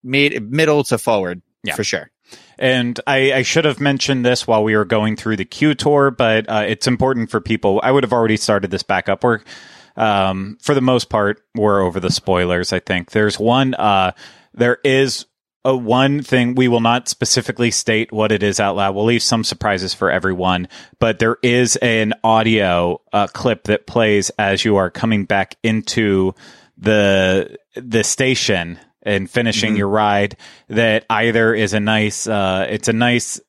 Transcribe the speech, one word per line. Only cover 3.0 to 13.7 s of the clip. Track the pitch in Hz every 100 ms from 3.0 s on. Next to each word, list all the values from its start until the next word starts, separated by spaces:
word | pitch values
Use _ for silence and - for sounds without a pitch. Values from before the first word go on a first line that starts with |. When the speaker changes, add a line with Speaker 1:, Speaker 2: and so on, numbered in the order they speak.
| 147
Speaker 2:
I, | 135 135
I | 131
should | 123 160
have | 156 135
mentioned | 143 135 - 131
this | 123 123 -
while | 110
we | 107
were | 107
going | 95 110 107
through | 107 110 107
the |
Q | 95 - 151
tour, | 147 151 147 139
but, | 120 117 110 110
uh, | 107 104
it's | 110 -
important | 123 131 127 113
for | 110
people. | 101 110 104 98
I | 127
would | 139
have | 123
already | 123 113
started | 110 - 104 95
this | 92
back | - 95 -
up. | 98
We're, | 123 113 - - - - -
um, | - 110 101 95 95 98 -
for | -
the | 139
most | 127 123 -
part, | 107 101 107 _
we're | 117 104 98
over | 92 90
the | 90
spoilers, | - - 90 90 87 87
I | 92
think. | - 92 87
There's | 110 104 -
one, | 110 123 135